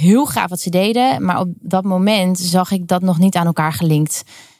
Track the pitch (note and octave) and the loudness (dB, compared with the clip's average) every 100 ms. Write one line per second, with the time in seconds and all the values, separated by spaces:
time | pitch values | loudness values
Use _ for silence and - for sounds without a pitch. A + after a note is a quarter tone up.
0 | E3+ A3+ C4 A3+ F#3 F3 - F3 G3+ A3+ | 4 4 2 -2 -4 -4 -4 0 0 2
1 | B3+ - F#3 F3 F#3 E3+ - F#3 F#3+ F#3 | 0 0 -2 -2 -4 -8 -4 -2 0 0
2 | G3 G#3+ F#3 F3+ F3+ F3+ F3+ F#3+ E3+ F3+ | 2 2 0 -2 0 0 0 -2 -2 0
3 | F#3 E3 F#3+ F3+ E3+ E3 D#3 D3+ E3 D3+ | 0 2 2 2 0 0 -2 -2 0 0
4 | D#3 - - - - _ | 0 -4 -12 -20 -20 _